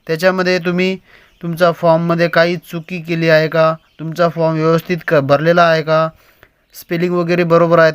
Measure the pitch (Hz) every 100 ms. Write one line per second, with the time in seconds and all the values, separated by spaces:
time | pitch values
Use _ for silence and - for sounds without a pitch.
0 | - 160 185 185 180 180 175 175 185 185
1 | _ _ _ _ 170 165 175 165 170 160
2 | 170 170 170 170 175 175 - 170 160 185
3 | 160 165 165 156 156 165 160 160 _ -
4 | 160 160 170 165 160 160 160 165 - 170
5 | - 156 135 143 160 175 170 160 156 160
6 | 160 - _ _ _ _ _ - - 170
7 | 180 175 170 175 170 170 170 165 160